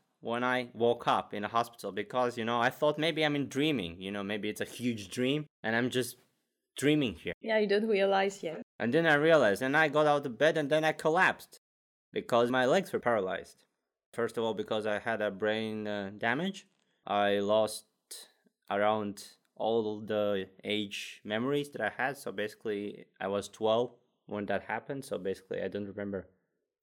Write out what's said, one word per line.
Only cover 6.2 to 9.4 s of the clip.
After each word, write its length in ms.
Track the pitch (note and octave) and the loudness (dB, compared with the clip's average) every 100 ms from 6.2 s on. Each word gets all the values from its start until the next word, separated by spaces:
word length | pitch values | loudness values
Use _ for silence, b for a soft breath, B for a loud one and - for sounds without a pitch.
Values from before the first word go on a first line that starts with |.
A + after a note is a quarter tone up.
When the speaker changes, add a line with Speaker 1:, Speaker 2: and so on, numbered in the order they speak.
| _ _ _ _ _ - | _ _ _ _ _ -2
Speaker 1:
dreaming 380 | C#3 D3+ B2 E2+ | 2 2 0 -4
here. 160 | - - | -8 -8
Speaker 2:
Yeah, 160 | A3 A3 | 0 0
you 100 | G#3 | 2
don't 200 | G3+ A3 | 0 2
realize 560 | G3 G3 G3 G3+ G3 | 2 2 2 0 -2
yet. 180 | E3 E3 - - | -8 -8 -12 -4
Speaker 1:
And 140 | A#2+ | 0
then 140 | D3+ E3 | 2 4
I 60 | |
realized, 480 | D3 D#3 D#3 | 4 6 6